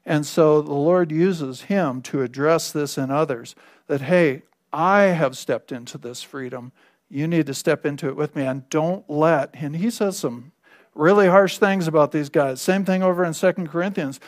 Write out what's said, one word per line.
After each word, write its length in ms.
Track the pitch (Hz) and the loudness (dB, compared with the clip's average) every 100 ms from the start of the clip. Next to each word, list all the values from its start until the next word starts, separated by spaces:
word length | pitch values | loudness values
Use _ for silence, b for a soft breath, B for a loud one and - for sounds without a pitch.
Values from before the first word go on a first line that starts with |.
| - | -2
And 200 | 151 143 | -2 -2
so 380 | - 156 151 | 2 4 4
the 100 | 151 | 2
Lord 380 | 143 156 180 165 | -2 2 2 2
uses 520 | 156 185 170 135 127 | 2 0 0 -6 -10
him 380 | - 202 151 127 | -4 0 0 -4
to 200 | - 139 | -6 -4
address 480 | 123 131 151 165 - | -4 -2 2 2 0
this 260 | 156 143 - | -6 -6 -4
in 140 | 131 | -2
others, 420 | 143 156 120 120 - b b b | -2 -2 -4 -10 -20 b b b
that, 160 | 143 | -4
"Hey, 400 | 135 180 156 135 _ _ - | 0 2 2 0 _ _ -12
I 280 | 147 175 202 | -2 2 4
have 360 | 196 170 139 131 | 4 4 0 -2
stepped 340 | - 113 - | -4 -4 -4
into 280 | 127 123 143 | -12 -12 -14
this 240 | 120 123 | -14 -14
freedom. 480 | - 139 127 127 127 b b b _ | -14 -12 -12 -12 -16 b b b _
You 180 | 139 156 | -6 0
need 180 | 170 143 | 0 0
to 80 | |
step 320 | 131 165 147 147 | -2 -2 -2 -2
into 220 | 143 143 | -4 -6
it 80 | 147 | -4
with 200 | 151 151 | -6 -4
me." 80 | 131 | -4
And 220 | 135 - | -6 -4
don't 380 | 156 165 196 - | -2 -2 -4 -4
let, 440 | 147 160 156 139 | 0 2 2 0
and 220 | - 147 160 | -6 -8 -4
he 160 | 226 | -4
says 260 | - 202 190 | -2 -4 -2
some 360 | 139 120 131 _ b b b - | -6 -8 -16 _ b b b 0
really 320 | 160 208 190 | 4 6 6
harsh 300 | 190 190 - | 6 4 2
things 300 | 202 196 160 | 0 2 2
about 240 | 156 147 | 2 2
these 180 | 156 139 | 0 -2
guys. 300 | 160 135 131 | 0 0 -2
Same 240 | - 190 | -2 0
thing 200 | 190 185 | 0 0
over 200 | 185 180 | 2 0
in 100 | 175 | -2
Second 360 | 160 185 175 165 | 0 0 0 -6
Corinthians. 500 | 170 190 196 139 - | -4 -4 -4 -6 -8